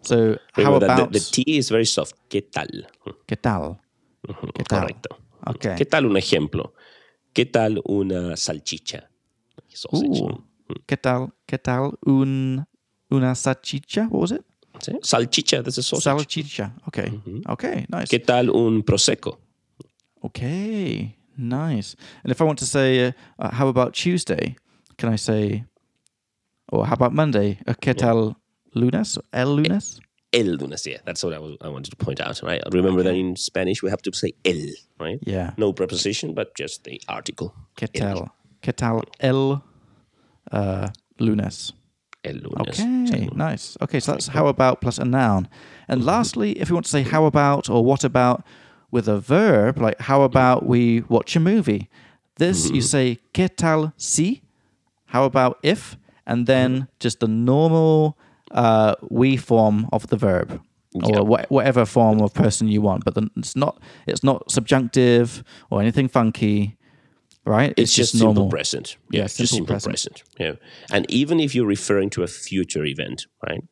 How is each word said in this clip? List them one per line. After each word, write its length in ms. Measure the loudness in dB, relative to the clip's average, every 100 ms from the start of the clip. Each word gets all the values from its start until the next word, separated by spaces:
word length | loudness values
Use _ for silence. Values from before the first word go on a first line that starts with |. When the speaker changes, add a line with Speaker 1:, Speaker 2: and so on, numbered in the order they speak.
Speaker 1:
So, 140 | 0 2 2 0 _
how 80 | 2
Speaker 2:
Remember 160 | 6 6 6
that 40 | 4
Speaker 1:
about 140 | 4
Speaker 2:
the, 80 | 0
the 100 | 0 -2
T 140 | 2 0
is 100 | 2
very 160 | 2
soft. 300 | 2 0 -4 -10 _
¿Qué 100 | -6 -4
tal? 360 | -8 -8 -10 -16 _ -18 -18 -10
Speaker 1:
¿Qué 80 | -4
tal? 420 | -2 -2 -4 -10 _ _ _ _ -16
Speaker 2:
Ujú, 200 | -12 -12
Speaker 1:
¿Qué 120 | -10
tal? 160 | -2 -2
Speaker 2:
correcto. 340 | -2 -8 -16 -18 _ _ -10
Speaker 1:
Okay. 300 | -6 -6 -4
Speaker 2:
¿Qué 100 | 0
tal 180 | 0
un 120 | 2 0
ejemplo? 580 | 2 0 0 -6 -8 _ -20 -20 _ _ _
¿Qué 140 | -2 0
tal 340 | 2 2 0 -2
una 500 | -2 -2 -2 -4 -6
salchicha? 720 | -6 -6 -8 -10 -12 -14 _ _ _ _ _ -20 _
Sausage, 480 | -18 -4 -2 0 -2
Speaker 1:
Ooh. 80 | -4
Speaker 2:
¿no? 160 | -8 -12 _ _
Mm. 60 | -16 -6
Speaker 1:
¿Qué 100 | -4
tal, 340 | -2 -2 -4 _ -10
qué 120 | -8
tal 340 | -4 -2 -4 -4
un, 640 | 2 2 2 0 -2 -4 -8 _ _ _ _
una 240 | 0 0
salchicha? 760 | 0 -2 -4 -6 -10 -6 -4 -2
What 100 | -2
was 120 | -2
it? 120 | -4 _ _ _ -16
Speaker 2:
Sí. 100 | -10 -8
Salchicha, 600 | 0 0 2 -2 0 0
that's 140 | -2 -6
a 40 |
sausage. 360 | -4 -2 0 0 -2
Speaker 1:
Salchicha. 460 | -6 -8 -8 -10 -10 -10
Okay. 180 | -8 -6
Speaker 2:
Mm-hmm. 320 | -8 -10 -12 -8
Speaker 1:
Okay, 360 | -8 -6 -6 -6
nice. 220 | -8 -2
Speaker 2:
¿Qué 80 | -2
tal 260 | 2 2 2
un 320 | 2 2 0
prosecco? 560 | 0 2 2 0 -6 -12 _ _ _ _ -20 _ _ _
Speaker 1:
Okay, 960 | -14 -8 -6 -6 -6 -6 -4 -4 -8 -12 _ -10
nice. 600 | -6 -4 -2 -2 -4 -14 -20 -12
And 80 | -4
if 100 | 2
I 40 |
want 140 | 2 0
to 80 | -2
say, 400 | 2 4 4 2
uh, 60 | -2 -18 -8
uh, 120 | -6
"How 160 | 0 2
about 260 | 2 0
Tuesday?" 600 | -2 -2 -2 -2 -4 -4 -6 _ _ _ -6
can 100 | -2
I 80 | -2
say, 480 | 0 0 0 -4 -8 _ _ _ _ _ _ _ _ _ -4
or 160 | -2 0
"How 80 |
about 200 | 2 2
Monday?" 440 | 2 2 2 0 -2 -6
Uh, 60 |
"¿Qué 200 | -4 -2 0
Speaker 2:
Yeah. 100 | 2
Speaker 1:
tal 240 | 2 0 -6 _ _ _
lunes?" 440 | -2 0 0 -4 -6 -6
El 240 | -4 0 2
lunes? 440 | 2 0 -4 -16 _ _ _
Speaker 2:
El 240 | 0 2 -2
lunes, 300 | -6 -8 -10
yeah. 120 | -12
That's 200 | -12 -8
what 80 | -6
I 40 | -8
was, 180 | -12 -14
I 80 | -12
wanted 220 | -12 -14
to 60 | -8
point 240 | -8 -6
out, 200 | -8 -8
right? 200 | -6 -6 -2
Remember 300 | 0 2 2
that 80 | 2
Speaker 1:
Okay. 80 | 0
Speaker 2:
in 140 | -2 -6
Spanish 460 | -6 -4 -2 -2
we 80 | -4
have 120 | -4
to 100 | -6
say 200 | -6 -6 -2
el, 300 | -2 -2 -6 -12 _ _
right? 180 | -10 -8
Speaker 1:
Yeah. 320 | -6 -6 -6 -2
Speaker 2:
No 160 | -2
preposition, 600 | 0 -4 -2 -4 -4 -6
but 200 | -6 -8 -8
just 280 | -12 -12
the 160 | -16 -18 -12
article. 440 | -12 -10 -10 -10 -10 -20 -10
Speaker 1:
¿Qué 120 | -10
Speaker 2:
El. 60 | -4 -4
Speaker 1:
tal? 140 | -4 -8 _ _ _
¿Qué 100 | -8 -4
tal 260 | -2 -2 -6 -4
el, 420 | 0 0 0 -2 _ _ _ _ _ _ _ _ -6
uh, 360 | -4 -2 -2 -6 -10 _ _
lunes? 540 | 0 0 -2 -8 -14 -16 _ _ _ -16
Speaker 2:
El 120 | -12
lunes. 440 | -12 -10 -6 -6 -4
Speaker 1:
Okay, 240 | -2 -2
Speaker 2:
Exactly. 280 | 0 -2 -2
Speaker 1:
nice. 420 | -4 -4 -4 -10 -8
Okay, 180 | -4 -2
so 140 | -2
that's 140 | -4 -2
Speaker 2:
Exactly. 100 | 0
Speaker 1:
how 80 | 2
about 320 | 4 2 2
plus 160 | -2 -2
a 40 |
noun. 440 | -2 2 2 2 -2 -10 -20 -20 -4
And 120 | -2
Speaker 2:
Mm-hmm. 40 | 2
Speaker 1:
lastly, 460 | 0 0 -2 -4 -2
if 80 | -2
we 40 |
want 100 | -2
to 60 | -2
say 120 | -2
"How 220 | 0 2
about?" 440 | 4 4 2 2 0
or 120 | 2
"What 220 | 4 2
about?" 400 | 2 4 4 2 -4 -20 -20 _ _
with 160 | -2 0
a 100 | -2
verb, 600 | 2 2 6 4 4 2
like, 200 | -2 -2
"How 200 | 2 4
about 420 | 4 4 4 4 2
we 360 | 2 4 2 2
watch 260 | 0 2
a 60 | 2
movie?" 480 | 2 2 2 -2 -4 _ -20 _ _ -2
This, 300 | 0 2 0
you 120 | 0
Speaker 2:
Mm-hmm. 40 | 2
Speaker 1:
say, 320 | 2 0 -2 _
"¿Qué 160 | -2 -2 0
tal 360 | 0 2 0 -6
si?" 460 | -4 0 0 -2 _ _ _ _ _ _ _
How 180 | 0
about 340 | 2 4 2 2
if? 340 | 0 0 -4 -20 _ _ -4
And 200 | -2 2
then 240 | 4 4
Speaker 2:
Mm-hmm. 180 | 0 -4 _
Speaker 1:
just 200 | -4 0
the 60 | 0
normal, 880 | 2 2 4 4 4 4 4 2 -2 _ _ -6
uh, 460 | 0 4 6 4 2 -2
we 280 | 2 4 2
form 500 | 2 4 4 2 0
of 160 | -4 -2
the 80 | 0
verb, 440 | 2 2 -2 -8 -14 _ _
Speaker 2:
Yeah. 280 | -2 2 2
Speaker 1:
or 40 |
wha-, 220 | 4 2 2
whatever 380 | 2 4 2 2
form 340 | 4 4 4
of 140 | 2
person 340 | 2 2 2 0
you 140 | 2
want. 220 | 2 0
But 100 | -2
then 160 | -2 -4 -6
it's 200 | -6 -2
not, 240 | -2 -2 -18 -12 -6
it's 160 | 0
not 280 | 0 0 0
subjunctive 920 | -2 2 2 4 4 6 6 4 -4 -18 -20 _
or 100 | 0
anything 280 | 2 2 2
funky, 680 | 2 2 2 0 2 -2 -6 _ _ _ _ _ _ 0
right? 240 | 2 2 2
Speaker 2:
It's 40 | 2
Speaker 1:
It's 40 |
Speaker 2:
just 180 | 2 2
Speaker 1:
just 60 | 4
Speaker 2:
simple 160 | 6
Speaker 1:
normal. 160 | 6 2
Speaker 2:
present. 460 | 0 -4 -6 -8 -18 _
Speaker 1:
Yeah, 100 | -4
Speaker 2:
Yeah, 60 | -4
just 80 | -2
Speaker 1:
simple 200 | -2 -2
Speaker 2:
simple 180 | -2
Speaker 1:
present. 180 | -4 -4
Speaker 2:
present. 300 | -6 -8 -12 _ -8
Yeah. 160 | -6 -6 -16 -20 -2
And 140 | -2 0
even 280 | 0 2 2
if 140 | 0
you're 140 | 0 0
referring 420 | 0 0 0 0
to 120 | -2
a 20 | -6
future 560 | -6 -8 -4 -4 -4
event, 420 | -4 -6 -10 -10 -14 _ -10
right? 160 | -10 -12